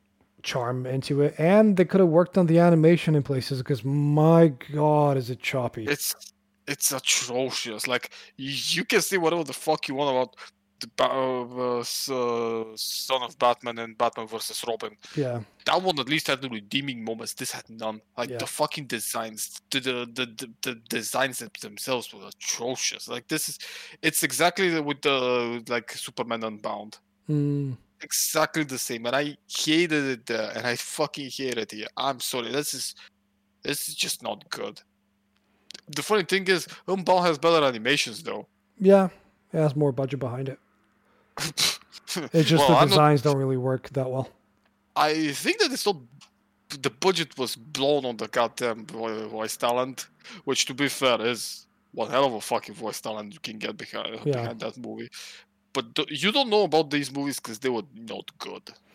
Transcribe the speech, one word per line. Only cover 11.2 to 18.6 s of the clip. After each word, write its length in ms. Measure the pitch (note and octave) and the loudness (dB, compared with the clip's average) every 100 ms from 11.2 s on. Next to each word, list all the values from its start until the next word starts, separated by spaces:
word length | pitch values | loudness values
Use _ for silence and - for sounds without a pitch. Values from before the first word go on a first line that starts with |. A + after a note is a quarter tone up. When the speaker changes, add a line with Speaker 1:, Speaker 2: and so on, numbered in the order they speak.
| C3 B2+ A#2+ B2 B2+ A#2+ | -2 -2 -6 -4 -2 -2
Speaker 2:
uh, 20 | |
s-, 300 | A#2 - - | -4 -6 -4
uh, 560 | C3 A#2+ A#2 A#2 A2+ A2 A2 | -2 -2 -2 -2 -4 -8 -8
Son 480 | - - - C3 | -6 -6 -2 -2
of 160 | B2 - | -2 2
Batman 400 | B2 A#2+ B2 A#2 | 2 2 -4 -8
and 180 | A#2 A2 | -10 -2
Batman 300 | A#2+ A#2 A2 | -2 -2 -10
versus 340 | A2 - A2 A#2+ | -8 -8 -6 -6
Robin. 280 | A2 A2 G#2+ - D3+ | -6 -8 -12 -10 -6
Speaker 1:
Yeah. 240 | C3 A#2+ G2+ _ - | -4 -6 -10 _ 0
Speaker 2:
That 160 | E3 | 0
one 160 | F#3 D3+ | 0 -2
at 100 | B2 | -2
least 180 | D#3 - | -2 0
had 140 | C3 | -2
the 80 | C3 | -4
redeeming 540 | A2+ G2+ C3+ C#3 A#2+ | -10 -4 -4 -4 -8
moments. 300 | A2+ A2+ A2+ | -8 -8 -10
This 180 | - B2+ | -10 -10
had 140 | - - | -10 -14
none. 320 | A2+ A2 G#2+ _ - | -10 -8 -8 _ -8
Like, 120 | A#2 | -6
Speaker 1:
Yeah. 80 | A#2+ | -6
Speaker 2:
the 60 | B2 | -8
fucking 400 | - | -2